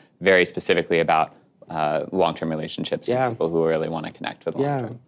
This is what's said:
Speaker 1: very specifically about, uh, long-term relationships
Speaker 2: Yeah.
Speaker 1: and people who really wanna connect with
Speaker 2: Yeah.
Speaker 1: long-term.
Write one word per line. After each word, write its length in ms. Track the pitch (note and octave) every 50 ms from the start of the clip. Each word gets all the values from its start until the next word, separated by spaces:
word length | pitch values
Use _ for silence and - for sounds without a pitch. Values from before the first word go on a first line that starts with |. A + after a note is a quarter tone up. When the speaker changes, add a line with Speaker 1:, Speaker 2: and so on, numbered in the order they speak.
| - _ _ -
Speaker 1:
very 260 | F2 F#2+ F#2+ F2+ F2+
specifically 540 | F2 - - - - F#2 E2+ E2 - F2 E2
about, 320 | E2 D#2 E2 D#2+ D#2 - - - _ _ _ _ - -
uh, 360 | E2 D#2+ D#2 D2 D2+ D2+ D2 -
long-term 380 | - F#2 F2+ E2 E2 - - E2
relationships 580 | D#2+ D#2 D#2 E2 - - - - - - - -
Speaker 2:
Yeah. 200 | A#2+ B2+ C3 B2
Speaker 1:
and 80 | A2+
people 140 | - E2 E2
who 160 | E2 E2 E2
really 220 | D#2+ E2 D#2+ D#2+ D#2+
wanna 240 | E2 D#2+ D#2+ -
connect 340 | - - - - - - -
with 120 | E3 - -
Speaker 2:
Yeah. 200 | - C#3+ C#3+ C3+
Speaker 1:
long-term. 220 | A#2+ A2+ A#2+ B2 -